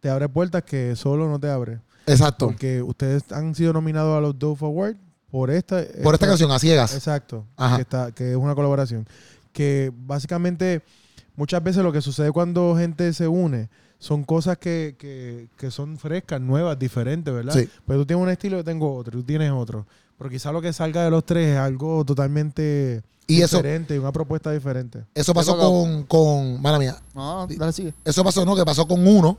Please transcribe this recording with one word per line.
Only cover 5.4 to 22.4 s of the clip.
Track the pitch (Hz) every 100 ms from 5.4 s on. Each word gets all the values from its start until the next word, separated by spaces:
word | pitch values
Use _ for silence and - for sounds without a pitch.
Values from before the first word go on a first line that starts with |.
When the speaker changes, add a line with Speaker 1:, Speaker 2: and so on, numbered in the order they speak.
| 127
Speaker 1:
esta, | 160 - 185
Speaker 2:
Por | -
esta | - 151
Speaker 1:
esta | 156 196
Speaker 2:
canción, | 185 156
A | 131
Ciegas. | 156 160 117
Speaker 1:
Exacto. | 135 143 147 - 117 107 -
Speaker 2:
Ajá. | 127 127
Speaker 1:
Que |
está, | 127 127 123
que | 113 123
es | 127
una | 139
colaboración. | 143 143 139 135 113 110 - - _ _
Que | - 143 139 135
básicamente | 120 127 143 139 175 175 175 185 170 _ _ _ - _ -
muchas | 143 180
veces | 170 185
lo | 180
que | 151
sucede | 143 135 151
cuando | 151 175 175 175 170
gente | 170 156 175
se | 160 165
une | 170 175 127 110 _ _ _
son | - 147
cosas | 139 160 160 180
que, | 175 165 156 135
que, | 143 135 123 120 117 _
que | 135
son | - 143 156
frescas, | 156 170 - 143
nuevas, | 127 135 170 143
diferentes, | 127 - 117 156 151
¿verdad? | 123 117
Speaker 2:
Sí. | 147 113 -
Speaker 1:
Pues | - 135
tú | 143
tienes | 170
un | 185
estilo, | 180 202 190
yo |
tengo | 165 165 151 131
otro, | 117
tú | 117
tienes | 123 151 151
otro. | 135 117 110 104 _ _ _
Pero | 135
quizá | 127 147
lo | 160
que | 170
salga | 160 160 160
de | 170
los | 165 156
tres | 170 160
es | 139
algo | 135 131 151 160 143
totalmente | 135 139 147